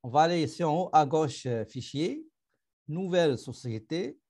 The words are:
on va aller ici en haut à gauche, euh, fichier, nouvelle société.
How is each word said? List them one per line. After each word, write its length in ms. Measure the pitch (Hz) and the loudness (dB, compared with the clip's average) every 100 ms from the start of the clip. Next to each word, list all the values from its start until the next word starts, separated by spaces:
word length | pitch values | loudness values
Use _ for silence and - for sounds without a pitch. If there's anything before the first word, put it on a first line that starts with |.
on 40 | 127 | 0
va 140 | 131 | 4
aller 220 | 165 175 | 4 4
ici 180 | 143 - | -2 -2
en 100 | 170 156 | 0 0
haut 140 | 180 | 4
à 120 | 156 | 4
gauche, 420 | 143 156 156 - 131 | 4 2 0 -2 -4
euh, 180 | 117 | -4
fichier, 600 | 107 135 - 139 165 294 320 _ _ _ _ _ - | -4 -8 -8 -4 -4 -4 -12 _ _ _ _ _ -10
nouvelle 500 | 156 190 180 165 123 | -6 0 2 2 2
société. 800 | - - 127 110 - 160 226 - _ | -6 -10 -8 -8 -6 -6 -6 -10 _